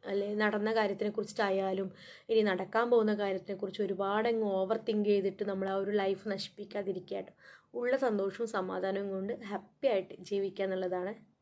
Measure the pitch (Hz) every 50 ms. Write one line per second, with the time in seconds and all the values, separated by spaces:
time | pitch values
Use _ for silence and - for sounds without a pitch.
0 | - 196 202 202 202 202 202 208 214 214 208 208 208 214 220 226 214 202 202 202
1 | 208 214 202 - 208 208 - - 220 196 190 190 196 190 190 190 196 190 - -
2 | - - - - - _ 226 220 214 208 185 180 190 185 - 226 233 247 247 233
3 | 220 214 208 202 208 196 190 185 180 - 202 190 - 190 - - 208 190 196 180
4 | 196 196 202 208 220 240 233 226 220 208 196 190 190 190 220 220 220 - 220 208
5 | 208 202 208 202 190 196 190 - 208 202 196 190 190 196 196 196 196 190 208 208
6 | 196 190 196 190 - 220 196 196 - - - - 208 190 - 208 208 190 185 185
7 | 180 - 196 196 190 - - _ - - - - _ _ - - 240 247 254 269
8 | 269 247 220 202 196 196 190 - 233 220 220 208 185 185 190 185 185 190 190 196
9 | 202 202 196 190 190 202 - - 233 202 202 214 - - _ _ - 269 233 196
10 | 185 - - - 180 - 208 202 196 196 190 - 196 190 190 185 185 180 180 180
11 | 180 190 220 - - _ _ _